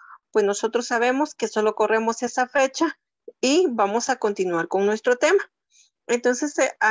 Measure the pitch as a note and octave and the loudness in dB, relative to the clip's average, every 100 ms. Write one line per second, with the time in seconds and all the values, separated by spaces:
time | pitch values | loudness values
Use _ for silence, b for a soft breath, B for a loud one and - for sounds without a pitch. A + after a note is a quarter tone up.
0 | B B _ G#3+ G3+ G3+ A3+ A#3 A#3+ A#3 | B B _ 0 0 0 -2 -2 -2 0
1 | B3 C4 D4 - A3+ A3 G#3+ G#3+ G#3 A3 | 2 0 -2 -4 -4 0 0 2 2 2
2 | A3+ A3+ B3 - B3 C#4+ C4+ - D#4+ - | 0 -2 -4 -2 0 0 0 0 -4 -4
3 | _ _ - - B3+ D#4+ F4 A3+ G3+ A3+ | _ _ -20 -4 2 2 2 0 0 0
4 | - B3+ G#3+ G3+ F#3 E3+ E3+ F#3+ G3+ G#3+ | -2 -2 -2 -2 -2 -2 -2 0 0 0
5 | B3 B3 D4+ G4 - _ _ b b _ | 0 2 2 2 -2 _ _ b b _
6 | - A#3+ B3 B3 D4 D#4+ C4 - G#3+ | -4 0 0 0 -2 -2 -2 0 0